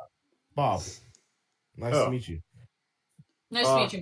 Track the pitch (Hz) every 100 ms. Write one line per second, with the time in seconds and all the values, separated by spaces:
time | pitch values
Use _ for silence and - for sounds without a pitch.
0 | - _ _ _ _ - 131 90 - -
1 | - _ _ _ _ _ _ - 117 147
2 | 127 127 107 82 - - - _ _ _
3 | _ _ - _ - 240 240 - 202 196